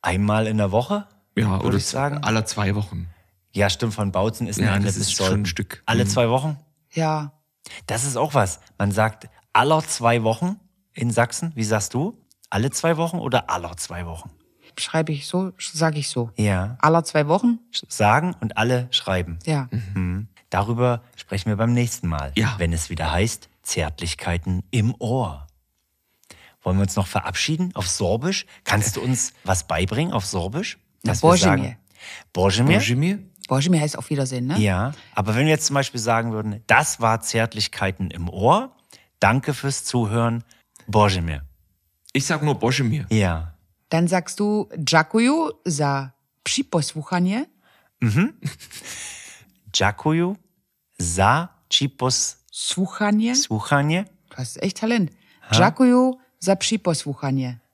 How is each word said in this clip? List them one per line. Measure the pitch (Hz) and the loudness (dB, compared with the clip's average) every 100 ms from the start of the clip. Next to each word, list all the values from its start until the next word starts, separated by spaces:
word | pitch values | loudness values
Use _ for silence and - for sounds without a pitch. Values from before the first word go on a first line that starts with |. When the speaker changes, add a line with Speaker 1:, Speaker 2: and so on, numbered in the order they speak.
Speaker 1:
Einmal | - 90 101 107 110 | 0 0 2 2 2
in | 107 | 2
der | 101 | 2
Woche, | 104 131 208 202 _ _ - | 2 0 -4 -4 _ _ -2
Speaker 2:
Ja, | 110 | 0
Speaker 1:
würde | 95 - | 0 2
Speaker 2:
oder | 101 | 0
Speaker 1:
ich | - | 0
sagen. | 123 143 147 | -2 -2 -2
Speaker 2:
alle | 143 110 | -2 -2
zwei | 107 - 101 | -2 -2 -2
Wochen. | 101 101 87 87 - _ _ _ | -2 -4 -8 -10 -14 _ _ _
Speaker 1:
Ja, | 98 101 | 0 0
stimmt, | - 117 | 0 -4
von | 104 101 | -2 -2
Bautzen | 92 104 110 117 | 0 -2 -2 -6
ist | 101 | 0
Speaker 2:
Ja, | 104 | 0
Speaker 1:
eine | 98 | 2
Speaker 2:
das | 101 95 | 0 0
Speaker 1:
Ende | |
Speaker 2:
ist | 101 | -2
Speaker 1:
bis | |
Speaker 2:
schon | - 95 | 0 0
ein | |
Speaker 1:
Solten. | 98 98 | 2 0
Speaker 2:
Stück. | 85 98 - - | -4 -8 -8 -2
Speaker 1:
Alle | 196 | 0
Speaker 2:
Mhm. | 101 | 2
Speaker 1:
zwei | 104 117 | 2 2
Wochen? | 127 156 147 _ _ _ | 2 -2 -8 _ _ _
Speaker 3:
Ja. | - 160 156 147 _ _ _ - - - | -2 -2 -2 -6 _ _ _ -20 -18 -8
Speaker 1:
Das | 107 | -6
ist | 139 123 | -4 -2
auch | 151 | 0
was. | 143 98 - _ _ | 2 0 -2 _ _
Man | 101 | -2
sagt | 98 110 - - _ _ | 2 0 -2 -20 _ _
aller | 110 131 156 156 | 2 4 2 0
zwei | - 117 120 | 0 2 4
Wochen | 113 113 175 208 _ _ _ | 2 0 -2 -6 _ _ _
in | - 120 | -4 -2
Sachsen. | 117 120 - 165 | 2 0 0 -6
Wie | 147 | -4
sagst | 107 110 104 | 0 0 0
du? | 123 175 - _ _ _ | -4 -4 -6 _ _ _
Alle | 101 170 | -2 -2
zwei | - 165 160 | 0 0 0
Wochen | 165 175 | 0 -2
oder | - 123 - | 0 0 0
aller | 92 85 85 | -4 -6 -12
zwei | - 87 85 | -10 -8 -10
Wochen? | 85 - - _ _ _ - | -10 -16 -20 _ _ _ -12
Speaker 3:
Schreibe | - 160 160 | -4 -2 -2
ich | 147 - | -4 -4
so, | 180 190 185 | -4 -4 -8
sch-, | - | -12
sag | 160 160 151 | -2 -2 0
ich | 143 | -6
so. | - 117 - | -4 -6 0
Speaker 1:
Ja. | 107 95 98 123 | 0 2 -2 0
Speaker 3:
Aller | 151 165 | 4 4
zwei | 160 156 147 | 2 0 2
Wochen? | 180 240 233 _ | 2 2 0 _
Speaker 1:
Sch-, | - - | -12 -10
sagen | - 104 123 175 - | 2 4 4 2 -4
und | 110 104 | -6 -2
alle | 117 127 123 | 0 0 0
schreiben. | - - 92 87 85 | -2 0 -2 -2 -6
Speaker 3:
Ja. | - 151 127 | -2 -2 -2
Speaker 1:
Mhm. | 110 98 101 90 92 110 _ _ | -6 -4 -4 -2 -4 -8 _ _
Darüber | 92 101 120 123 120 - - | 0 0 2 2 0 -6 -20
sprechen | - 98 113 | -6 -4 -2
wir | 104 | 0
beim | 113 | 2
nächsten | 120 120 - 87 | 2 0 -2 -4
Mal, | 78 71 73 | -4 -4 -2
Speaker 2:
Ja. | 107 - | -2 0
Speaker 1:
wenn | 85 | -2
es | 82 - | -2 -4
wieder | 82 78 | -4 -2
heißt, | 85 113 - - _ | 0 0 -2 -14 _
Zärtlichkeiten | - - 80 80 87 - - 85 87 92 - | -8 -4 -4 -6 -8 -6 -4 -4 -2 -4 -2
im | 123 107 - | 0 0 0
Ohr. | 113 131 101 71 71 _ _ _ _ _ _ _ _ - - _ | -2 -2 -2 -6 -16 _ _ _ _ _ _ _ _ -20 -20 _
Wollen | - 92 | 0 2
wir | |
uns | 98 - | 2 0
noch | 95 | -2
verabschieden | - - 95 - 156 180 | -2 -4 -4 -2 0 -2
auf | - 92 | -4 -4
Sorbisch? | - 92 113 151 196 - - | -2 0 0 0 -4 -6 -14
Kannst | - 104 107 101 | -2 0 0 -2
du | |
uns | 127 127 - _ | -2 0 -2 _
was | - 92 - | -2 -2 0
beibringen | 80 95 110 170 | -2 0 0 0
auf | 110 95 | -2 -4
Sorbisch? | 95 87 135 220 - _ _ | -4 -4 -4 -6 -10 _ _
Speaker 3:
Na, | 110 | -2
Speaker 1:
Dass | - | 4
wir | 160 | 6
Speaker 3:
Boże | 180 | 6
Speaker 1:
sagen, | 170 117 | 6 2
Speaker 3:
mir. | 131 - _ _ - - - | 0 -8 _ _ -20 -18 -10
Speaker 1:
„Boże | - 98 95 | 2 2 4
mir“? | 131 185 | 4 4
Speaker 2:
„Boże | 104 123 | 4 2
mir“? | 165 202 - _ - | 2 0 -6 _ -2
Speaker 3:
„Boże | 135 151 | 0 2
mir“ | 170 | 2
heißt | 151 - | 2 -4
auf | - | -6
Wiedersehen, | 143 131 127 127 | -4 -2 -4 -2
ne? | 113 | 2
Speaker 1:
Ja, | 107 90 120 151 - | 2 2 -2 -6 -8
aber | - 104 | -4 -2
wenn | 113 151 | 2 4
wir | |
jetzt | 156 - | 2 2
zum | |
Beispiel | 139 139 123 | 0 -2 -4
sagen | 110 117 117 | 0 0 0
würden, | 110 107 104 - | -4 -4 -8 4
„Das | 117 156 - | 4 4 0
war | 117 110 | 2 2
Zärtlichkeiten | - 113 113 107 - - 98 92 92 | 0 -2 -2 -2 -6 -2 -4 -2 -6
im | 90 85 | -6 -8
Ohr, | 92 107 190 262 _ _ - _ _ | 0 4 4 2 _ _ -20 _ _
danke | 95 123 143 | 4 4 0
fürs | 135 139 135 | -4 -4 -4
Zuhören, | - 127 110 113 117 117 - _ _ - - | -2 0 2 2 0 0 -6 _ _ -20 0
„Boże | 107 104 92 | 4 4 2
mir“.“ | 82 73 71 _ _ _ _ _ _ | -2 -6 -10 _ _ _ _ _ _
Speaker 2:
Ich | 131 139 | -4 -2
sag | 156 | 0
nur | 147 127 | 0 0
„Boże | 117 131 | 0 0
mir“. | 123 147 92 | 0 -2 0
Speaker 1:
Ja. | 110 95 82 82 - _ _ _ | 2 2 0 -6 -14 _ _ _
Speaker 3:
Dann | 160 175 | 0 2
sagst | 185 175 - | 0 -2 -4
du | 208 214 - - | 0 0 -2 -6
„Dziękuję | 143 160 160 220 240 311 311 - | 2 4 4 2 4 2 0 -4
za | - 147 143 139 135 _ _ _ | -6 -2 0 0 -6 _ _ _
przyposłuchanie“. | - - 277 175 147 156 151 180 180 208 311 _ _ _ _ _ | -6 -4 -2 -2 -2 -6 -4 0 2 0 -4 _ _ _ _ _
Speaker 1:
Mhm. | 120 107 226 - - - - - - - - - - - _ _ - | 0 2 0 -2 -10 -10 -20 -18 -16 -14 -14 -14 -20 -20 _ _ -6
„Dziękuję | - - - 156 165 175 208 _ _ _ _ _ _ | 0 0 0 0 2 0 -4 _ _ _ _ _ _
za | 87 87 98 139 175 _ _ | -4 2 4 4 0 _ _
przypos-, | - 139 _ 127 127 - - _ | 0 0 _ 0 0 -2 -6 _
Speaker 3:
Słuchanie. | - - - 185 - 208 214 226 254 | -8 -6 -2 -4 -2 0 2 2 0
Speaker 1:
słuchanie“. | - 110 - 143 143 170 208 _ _ | -2 -4 2 2 4 0 -2 _ _
Speaker 3:
Du | - | -12
hast | 127 - | -12 -4
echt | 196 - | -6 -2
Talent. | 226 233 165 _ _ _ | -2 0 0 _ _ _
Speaker 1:
Ha? | - 208 | -2 4
Speaker 3:
„Dziękuję | 190 - 254 247 254 254 _ _ | 4 6 6 6 4 0 _ _
za | - 190 | 0 0
przyposłuchanie“. | - 220 - 160 - 135 139 135 127 120 _ | 0 -2 0 -2 -4 -6 -2 -2 -2 -8 _